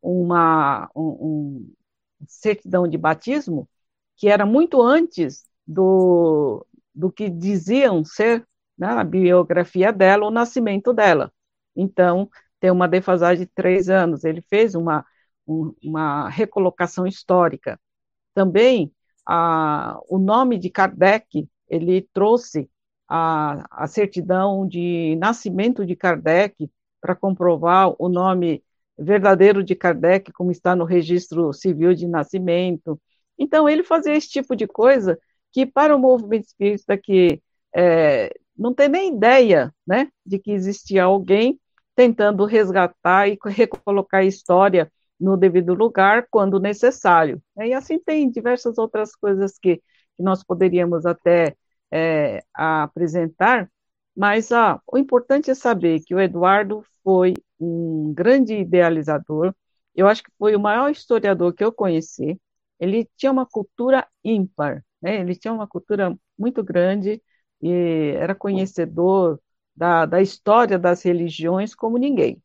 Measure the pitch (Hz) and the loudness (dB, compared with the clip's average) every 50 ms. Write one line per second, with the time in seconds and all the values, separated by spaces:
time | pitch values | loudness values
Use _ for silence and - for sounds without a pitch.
0 | - 170 180 180 175 175 175 170 165 165 160 160 151 139 139 107 - - _ - | -6 -4 -2 -2 -2 0 2 2 2 2 2 2 2 0 -2 -4 -6 -12 _ -8
1 | 160 160 - - - 160 156 151 147 143 139 131 104 92 _ _ _ _ _ _ | -8 -8 -8 -8 -8 -6 -6 -6 -6 -8 -10 -14 -16 -20 _ _ _ _ _ _
2 | _ _ _ _ 151 - _ - - 214 208 202 _ 180 185 185 180 170 156 175 | _ _ _ _ -20 -20 _ -8 -4 -4 -4 -4 _ -4 -2 0 0 0 -2 -2
3 | - 156 160 156 - 226 269 302 285 - 165 147 - _ _ _ _ _ _ _ | -2 -2 -2 -2 -4 -6 -6 -6 -4 -6 -8 -8 -8 _ _ _ _ _ _ _
4 | _ _ _ _ - 208 202 202 208 202 220 277 330 339 - 277 233 233 269 320 | _ _ _ _ 2 2 2 2 2 2 2 2 2 2 2 2 4 4 4 2
5 | 339 330 _ - 170 131 - - _ _ _ _ _ - 156 165 190 185 190 190 | 2 -2 _ -6 -6 -6 -6 -12 _ _ _ _ _ -10 -4 0 2 2 4 4
6 | 185 185 180 170 170 165 156 151 147 139 107 - - _ _ _ _ _ _ 139 | 4 4 4 4 4 2 2 0 0 -2 -4 -6 -10 _ _ _ _ _ _ -6
7 | 160 190 185 - 214 202 175 170 170 196 202 190 160 185 220 269 277 247 196 170 | -6 -6 -6 -6 -8 -8 -8 -6 -4 -4 -4 -4 -2 -2 0 0 0 0 0 -2
8 | 156 156 - - 208 226 233 233 233 _ _ _ _ _ _ _ 175 196 233 233 | -4 -6 -4 -2 -2 0 0 -2 -6 _ _ _ _ _ _ _ -6 -6 -4 -4
9 | 208 165 165 185 185 175 180 180 175 165 175 175 175 - _ 185 185 208 220 190 | -4 -4 -2 0 2 4 4 4 2 2 0 -2 -2 -4 _ 0 0 0 2 4
10 | 190 185 196 208 208 208 220 226 240 233 - 269 233 214 196 196 240 247 247 226 | 4 4 4 4 2 -2 -2 -2 -2 -2 -2 -4 -2 -2 -2 -2 -2 -2 0 2
11 | 214 196 170 147 131 - _ _ _ _ _ _ _ _ _ - 185 190 - - | 4 4 4 2 0 -4 _ _ _ _ _ _ _ _ _ -6 -6 -4 0 2
12 | 180 180 175 185 196 196 _ _ _ _ _ _ - 185 185 180 180 175 165 185 | 2 2 2 0 -4 -6 _ _ _ _ _ _ 0 2 2 4 2 2 2 0
13 | 185 - 185 175 165 175 180 175 180 180 _ - 185 180 185 196 185 180 190 190 | 0 0 0 2 2 2 0 0 -4 -10 _ -4 0 0 0 0 0 0 2 2
14 | 180 170 165 139 - 160 160 170 170 _ - 208 220 233 190 170 165 170 156 151 | 2 0 -2 -4 -4 -6 -6 -6 -8 _ 0 0 0 0 0 -4 -4 -2 -2 -4
15 | 151 _ _ _ _ _ _ _ _ - 156 160 160 156 - _ _ 143 156 156 | -4 _ _ _ _ _ _ _ _ -8 -6 -6 -6 -8 -10 _ _ -10 -8 -6
16 | 160 151 143 147 143 - 131 139 147 - - - 190 180 - _ 175 170 - - | -4 -4 -4 -6 -6 -8 -4 -6 -6 -4 -2 -2 -2 -2 -2 _ -6 -6 -4 -6
17 | 180 185 196 - - - 185 180 175 165 151 135 _ - 107 - _ _ _ _ | -6 -6 -6 -10 -4 0 2 2 2 2 0 -4 _ -12 -12 -12 _ _ _ _
18 | _ _ _ _ _ _ _ - 190 190 175 196 233 254 262 226 160 143 _ _ | _ _ _ _ _ _ _ -2 -2 2 2 4 4 4 4 2 -2 -4 _ _
19 | _ _ _ _ _ - - 170 165 170 165 160 160 156 151 147 - - - - | _ _ _ _ _ -4 -2 0 0 0 0 0 0 -2 -2 -4 -4 -8 -12 -14
20 | - _ 175 190 190 190 214 240 262 254 240 190 180 180 _ - 190 190 - - | -10 _ -2 -2 0 2 2 2 2 0 -2 -4 -6 -8 _ -2 -2 -2 0 2
21 | 180 190 202 220 226 _ _ 151 156 - _ _ _ _ - 170 165 175 185 185 | 2 2 2 0 _ _ _ -8 -8 -8 _ _ _ _ -6 -4 -2 0 -2 -2
22 | 190 _ _ 190 196 208 226 240 240 - - 156 135 - _ _ _ _ _ _ | -2 _ _ -2 2 2 2 0 0 -4 -10 -10 -10 -10 _ _ _ _ _ _
23 | _ _ - 160 165 160 160 156 151 147 143 151 - - - - 151 143 - - | _ _ -4 -2 -2 -2 -2 -2 -4 -4 -6 -8 -12 -16 -12 -10 -10 -8 -4 -4
24 | 208 202 202 180 165 180 185 185 190 202 196 196 196 185 175 175 175 175 175 170 | -4 -4 -4 -8 -4 -2 -2 0 0 0 -2 -2 -4 -6 -6 -6 -6 -4 -4 -4
25 | 170 156 156 165 170 208 233 233 - 214 180 185 202 233 254 - 202 175 180 - | -2 -2 -4 -2 -2 -4 -4 -4 -8 -8 -6 -2 -2 -2 -2 -4 -4 -8 -8 -4
26 | - 185 170 151 165 160 160 175 202 202 _ _ 156 147 _ _ _ _ _ _ | -2 -2 -2 -2 0 0 2 2 2 0 _ _ -14 -14 _ _ _ _ _ _
27 | - 185 185 - - 196 190 185 180 180 170 151 156 170 175 185 190 185 - - | -6 -6 -6 -4 -2 -4 -4 0 0 0 0 0 0 2 4 4 4 2 0 -2
28 | - 180 180 175 185 190 185 185 175 170 156 - _ _ _ _ _ _ _ - | -4 -2 -2 0 0 0 0 0 -2 -2 -4 -4 _ _ _ _ _ _ _ -12
29 | 147 156 202 208 185 208 196 175 185 202 208 196 190 - 185 - - 180 170 123 | -4 0 0 2 4 4 4 6 6 6 6 4 0 -4 -4 -2 -2 -2 -2 0
30 | 135 170 185 190 190 - - _ 185 180 175 170 _ 180 180 180 170 165 180 175 | 2 2 2 2 0 -6 -10 _ -4 -4 -4 -2 _ -2 0 0 0 0 0 0
31 | 165 160 175 180 180 - 160 160 170 151 139 - - 190 175 143 160 175 180 160 | 0 0 -2 -4 -4 -4 -4 -2 -2 -2 -4 -4 -4 -4 -2 0 2 2 2 0
32 | 175 175 170 160 143 _ - 190 185 180 170 175 180 185 175 160 _ 165 156 156 | -2 -4 -4 -4 -4 _ -6 -6 -4 -2 -2 -2 0 -2 -4 -6 _ -10 -12 -12
33 | _ _ _ _ _ _ _ _ 269 294 - 311 311 294 302 311 359 - 320 330 | _ _ _ _ _ _ _ _ -6 -2 0 2 2 2 2 0 0 0 -2 -2
34 | 294 294 294 302 302 - - 277 269 _ 262 202 220 - - - 214 247 277 262 | 0 0 -2 -2 -2 -4 -8 -8 -6 _ -6 -6 -6 -8 -2 2 4 4 4 4
35 | 202 185 165 - _ _ _ _ _ _ _ 254 262 262 _ - 285 302 302 277 | 2 -2 -4 -4 _ _ _ _ _ _ _ -2 -2 -2 _ 0 2 4 4 4
36 | 254 262 254 247 220 202 220 220 202 _ _ _ 196 202 208 202 _ - 202 196 | 4 4 4 2 2 -4 -6 -6 -6 _ _ _ -2 -2 -2 -2 _ -4 -4 -4
37 | _ - 196 190 180 175 151 - _ _ _ _ _ _ _ 175 175 180 165 165 | _ 0 2 4 4 4 2 0 _ _ _ _ _ _ _ 2 2 4 4 4
38 | 160 151 139 123 104 - - - _ _ _ - 202 240 247 - 285 285 269 359 | 4 2 2 2 -2 -4 -8 -14 _ _ _ -8 -6 -6 0 2 2 2 2 0
39 | 392 381 311 214 202 226 254 269 254 220 190 156 127 139 _ _ _ - 180 233 | -2 -2 -2 0 2 4 6 6 6 6 4 2 2 0 _ _ _ -2 -2 -2
40 | 277 269 _ _ _ - 196 196 196 - 208 196 185 190 202 - - - 196 190 | -2 -4 _ _ _ -8 -8 -6 -4 -4 -4 -4 -4 -4 -6 -8 -10 -2 0 2
41 | 180 185 190 196 185 180 196 202 226 254 339 _ _ _ _ _ _ _ _ - | 4 4 2 2 2 0 2 2 2 0 0 _ _ _ _ _ _ _ _ 4
42 | 247 247 233 233 214 208 208 190 202 208 220 220 214 185 185 190 180 175 _ _ | 4 4 6 2 2 0 2 2 0 2 2 2 2 2 2 0 0 0 _ _
43 | _ 175 180 190 202 202 208 202 - 208 202 208 233 208 - - _ - 202 202 | _ 2 2 4 4 2 0 -4 -8 -10 0 0 0 0 0 -10 _ -2 -2 -2
44 | 196 _ - 190 190 196 190 - _ - 180 180 196 202 190 180 160 156 _ _ | -2 _ 0 2 2 2 0 -4 _ 2 4 4 4 4 4 2 0 0 _ _
45 | _ _ _ _ 175 185 196 185 185 190 170 180 175 170 180 170 220 233 226 - | _ _ _ _ -2 0 2 4 4 4 4 2 0 0 0 0 0 0 2 2
46 | 190 196 208 233 240 _ - 220 202 196 190 196 185 202 208 208 - 247 262 - | 2 4 4 2 0 _ 0 0 0 2 0 0 -2 -2 -4 0 0 0 0 2
47 | - 196 175 170 160 151 127 143 _ _ _ - 214 233 254 269 269 - 311 330 | 2 4 4 4 4 2 -2 -8 _ _ _ -10 -6 -4 -4 -6 -6 -6 -8 -6
48 | - - 311 311 294 262 233 240 214 240 247 247 - 240 226 240 220 220 - 220 | -4 -4 -2 0 0 -2 -2 -4 -2 -2 -2 -2 -2 -6 -4 -4 -4 -4 -4 -6
49 | 214 214 _ _ - 202 196 190 196 196 - _ - 185 175 170 _ _ _ _ | -6 -6 _ _ -2 -2 -2 0 -2 -4 -6 _ -2 -2 -2 -2 _ _ _ _
50 | _ _ _ _ 180 190 190 185 - _ 180 175 190 185 175 180 175 170 170 165 | _ _ _ _ -2 -2 -2 -2 -2 _ -2 0 0 2 2 2 0 0 -2 -2
51 | 156 175 170 - _ 175 175 170 165 151 135 _ _ _ _ _ _ _ - 160 | -2 -4 -4 -2 _ 2 2 2 2 0 -2 _ _ _ _ _ _ _ -4 -4
52 | 160 165 160 156 147 135 104 95 - _ _ - 156 160 160 156 151 151 _ - | -2 0 0 0 -2 -2 -4 -6 -12 _ _ -6 -4 -2 -2 -2 -4 -4 _ -6
53 | 175 165 151 175 170 165 156 _ 185 214 254 240 185 - _ _ _ _ _ _ | -6 -4 -2 -4 -6 -6 -4 _ 0 0 2 0 -2 -8 _ _ _ _ _ _
54 | _ _ _ - 196 202 202 220 220 220 240 233 226 202 - - _ - - 254 | _ _ _ -4 -2 0 0 -2 -2 -2 0 2 2 2 0 -2 _ -6 -4 -4
55 | 277 269 254 240 240 _ 269 285 302 - 262 262 - 247 233 185 170 170 165 156 | -2 2 0 0 0 _ -2 -2 0 -2 -4 -2 0 -2 -2 0 0 0 0 -2
56 | 156 _ 180 185 196 185 175 170 175 185 196 208 214 196 208 214 220 _ _ _ | -4 _ -2 0 0 0 0 0 2 2 4 2 2 -2 -6 -10 -12 _ _ _
57 | _ 190 190 185 180 185 185 - _ _ _ _ 160 170 165 165 170 165 160 156 | _ 0 2 4 4 2 0 -2 _ _ _ _ -8 -6 -6 -6 -6 -4 -4 -4
58 | 151 151 151 143 180 220 254 277 262 214 220 214 190 175 170 180 175 170 165 160 | -4 -6 -4 -2 2 2 4 4 2 0 -2 -6 -4 0 2 2 2 2 0 -2
59 | 151 151 151 147 - _ 156 156 165 185 190 _ _ _ _ _ _ _ _ - | -2 -4 -4 -6 -4 _ -6 -4 -4 -4 -4 _ _ _ _ _ _ _ _ 2
60 | 185 202 214 220 - _ _ _ 202 214 214 208 202 208 208 233 262 285 294 - | 4 4 4 2 -4 _ _ _ 0 0 0 2 0 0 -2 0 0 -2 -4 -6
61 | - _ 247 226 - 202 196 165 175 175 170 _ 208 220 226 - 214 190 170 160 | -4 _ -2 -2 0 0 -2 0 0 -2 -2 _ -2 -4 -2 -2 -4 -2 -2 -2
62 | 160 - - - 131 147 175 190 _ _ _ _ _ _ _ _ 170 180 196 226 | -4 -6 -12 -10 -8 -8 -8 -10 _ _ _ _ _ _ _ _ -6 -4 -2 -4
63 | 226 _ _ _ - 269 269 262 254 - _ 220 202 - _ _ 240 254 262 262 | -4 _ _ _ -2 -2 0 -2 -4 -4 _ -10 -10 -10 _ _ 0 0 0 0
64 | - _ _ _ _ 214 226 208 190 185 _ - 147 143 135 147 - _ _ _ | 0 _ _ _ _ -4 -2 -2 -2 -4 _ -6 -6 -6 -6 -8 -14 _ _ _
65 | - 175 214 208 185 175 180 175 _ 220 226 220 214 208 _ 175 - _ 208 202 | -8 -6 -6 -6 -4 -6 -8 -8 _ -10 -8 -8 -10 -10 _ -14 -8 _ -4 -2
66 | 196 180 - - _ _ _ - 196 240 254 - 214 185 180 180 175 185 196 208 | -2 -4 -4 -8 _ _ _ -8 -6 -6 -4 -6 -8 -2 0 0 0 0 0 -2
67 | 190 196 214 233 _ _ _ _ _ _ _ _ - 165 175 180 175 170 165 160 | -4 -6 -6 -8 _ _ _ _ _ _ _ _ -4 -2 -2 0 0 0 0 -2
68 | 156 147 143 - 151 170 196 190 - 202 196 190 190 190 _ - 170 170 165 160 | -2 -2 -4 -4 -4 -4 -6 -6 -6 -4 -4 -4 -4 -4 _ -6 -6 -6 -2 -2
69 | 170 185 190 196 185 170 151 139 _ _ _ _ _ _ _ - 160 175 175 165 | 0 2 2 2 2 0 -2 -4 _ _ _ _ _ _ _ -4 -2 0 2 2
70 | 165 151 170 175 190 196 - - _ - 208 233 247 226 196 185 175 180 175 175 | 0 0 2 0 0 0 -2 -8 _ 2 4 4 4 2 0 0 0 0 0 0
71 | - 185 175 175 170 170 156 - 160 165 180 185 202 214 - _ - 226 226 247 | 0 -2 -2 -2 -2 -6 -8 -6 -4 -4 -2 -2 -4 -6 -10 _ -6 -4 -4 -2
72 | 247 285 277 214 151 117 - - | -2 -2 0 0 0 -2 -2 -6